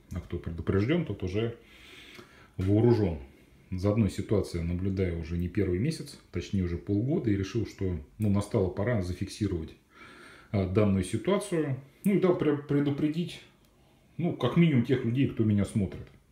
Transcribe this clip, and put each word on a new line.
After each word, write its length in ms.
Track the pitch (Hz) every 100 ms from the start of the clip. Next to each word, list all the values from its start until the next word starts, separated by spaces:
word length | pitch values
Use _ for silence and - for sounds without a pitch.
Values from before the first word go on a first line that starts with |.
| -
А 100 | 87
кто 160 | - 85
предупреждён, 680 | - 82 - 95 113 175 156
тот 180 | 98
уже 340 | 92 101 117 - - - - - - - - - - -
вооружён. 640 | 92 104 120 107 95 76 - - - - -
За 200 | 92 101
одной 180 | 107 98
ситуацией 540 | - - 101 - 85
я 40 | 85
наблюдаю 520 | 87 98 95 90 85
уже 180 | 80 85
не 120 | 87
первый 300 | - 92 90
месяц, 400 | 147 - - - -
точнее 320 | 90 - 98
уже 140 | 87 85
полгода, 540 | - 101 127 170 123
и 40 | 98
решил, 300 | 95 117 98
что, 320 | - 95 82 - -
ну, 100 | 107
настала 400 | 98 - 113 92
пора 320 | - 107 117
зафиксировать, 680 | 90 87 98 - 104 87 78 - _ - - - - - -
а, 160 | 104 92
данную 360 | 98 104 95
ситуацию. 760 | 87 110 - 196 - 165 139 131 - _
Ну 120 | 196 185
и 40 |
дал 180 | 180 -
пре-, 200 | 147 139
предупредить, 840 | - 143 143 139 151 160 170 - - _ _ _ _ _ _ -
ну, 160 | 165
как 240 | - 123 170
минимум 280 | 170 131 110
тех 180 | 131 113
людей, 220 | 123 131
кто 160 | -
меня 220 | 107 104 95
смотрит. 420 | 113 92 - - - _